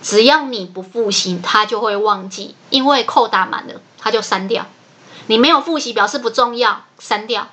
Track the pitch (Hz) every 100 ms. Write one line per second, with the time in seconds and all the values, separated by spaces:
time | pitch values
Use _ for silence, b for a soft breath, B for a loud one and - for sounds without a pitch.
0 | - 208 233 302 277 233 180 190 185 233
1 | 214 196 190 175 180 214 214 220 220 202
2 | 214 196 190 - 196 - - 269 269 269
3 | 226 - 220 196 180 - - - _ _
4 | 220 220 208 190 190 190 - - _ _
5 | B B - 220 277 311 - 311 240 214
6 | 202 277 233 226 240 240 233 175 - _
7 | - 208 220 220 -